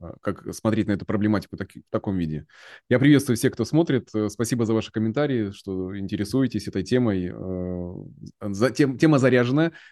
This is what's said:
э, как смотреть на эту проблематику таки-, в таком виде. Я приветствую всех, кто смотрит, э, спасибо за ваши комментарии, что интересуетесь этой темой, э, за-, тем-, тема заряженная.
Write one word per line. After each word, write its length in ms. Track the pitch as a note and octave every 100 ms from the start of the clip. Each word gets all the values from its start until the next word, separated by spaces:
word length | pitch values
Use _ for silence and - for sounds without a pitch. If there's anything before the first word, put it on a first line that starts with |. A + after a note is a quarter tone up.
э, 120 | E2+ -
как 320 | G2+ - -
смотреть 340 | F2+ A2 G#2+ G2+
на 60 |
эту 120 | G2+ E2+
проблематику 500 | G#2 G#2+ G#2 - -
таки-, 240 | F#2+ - -
в 40 |
таком 260 | A2 G#2+ F#2+
виде. 280 | D#2+ D2+ - - - - -
Я 100 | A#2+
приветствую 380 | C#3 C#3 - A2+
всех, 160 | C3
кто 120 | - A2
смотрит, 440 | D3+ E3 C3 - A2
э, 140 | G#2+
спасибо 360 | - A#2 A#2+ A2
за 80 |
ваши 180 | A2 -
комментарии, 600 | A2+ A2 A2+ D3 B2 G2+
что 460 | G2+ G2 F#2+ F#2 G2+
интересуетесь 680 | G2 G2+ G2+ C3 B2+ G#2+ -
этой 160 | G2+
темой, 480 | F#2 B2+ A#2+ F#2+ F2+
э, 600 | G#2+ F#2 F#2 F2+ F2+ F2 - - - - -
за-, 300 | G#2+ G2 B2
тем-, 260 | C3 C#3 B2
тема 220 | D#3 C#3+
заряженная. 520 | B2+ B2 A#2+ C#3+ E3 - -